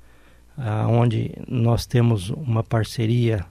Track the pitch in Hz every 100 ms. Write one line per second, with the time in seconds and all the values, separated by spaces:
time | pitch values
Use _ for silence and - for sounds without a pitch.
0 | - - - - - - 113 107 110 117
1 | 120 110 - - - 123 117 117 - 123
2 | 117 110 90 147 143 113 - 113 107 -
3 | 110 120 117 107 87